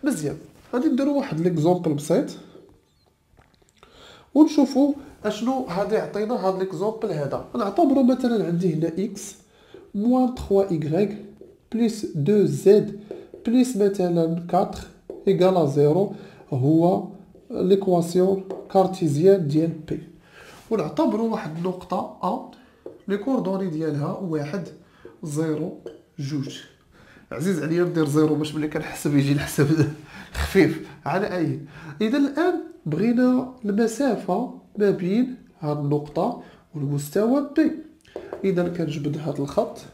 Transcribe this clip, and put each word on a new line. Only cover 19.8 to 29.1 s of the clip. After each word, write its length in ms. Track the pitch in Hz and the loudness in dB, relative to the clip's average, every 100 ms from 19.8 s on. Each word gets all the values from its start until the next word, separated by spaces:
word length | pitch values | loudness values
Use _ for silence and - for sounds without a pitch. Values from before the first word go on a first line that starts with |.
| - | -8
بي، 220 | 101 - - _ - - - - | -10 -10 -20 _ -20 -20 -20 -4
ونعتبروا 600 | 220 156 - 302 214 226 | -4 -2 0 0 2 -2
واحد 260 | 220 170 156 | -2 -6 -6
النقطة 600 | 180 180 - 185 - - | -6 -6 -6 -6 -6 -6
أ 280 | 180 240 - - - _ - - - | -4 -4 -8 -20 -20 _ -20 -16 -6
لي 100 | 202 | -4
كوردوني 500 | 202 254 180 190 190 | -2 -2 -2 -4 -4
ديالها 520 | 156 160 147 151 202 | -4 -4 -2 -4 -6
واحد، 460 | 190 156 139 196 160 - - _ - - | -4 -4 -4 -8 -10 -14 -20 _ -20 -14
زيرو، 540 | 160 147 160 151 170 - - - _ - | -8 -4 -2 -2 -6 -10 -16 -20 _ -10
جوج. 400 | 135 147 131 - - _ _ _ - - _ | -6 -6 -6 -10 -20 _ _ _ -20 -20 _
عزيز 320 | - 170 180 | -6 -2 -2
عليا 200 | 143 170 | -2 0
ندير 220 | 175 160 151 | 0 0 0
زيرو 300 | 147 151 151 | 2 2 2
باش 200 | 151 156 | -2 -4
ملي 120 | 151 | -4
كنحسب 480 | 156 156 - 156 | -6 -8 -6 0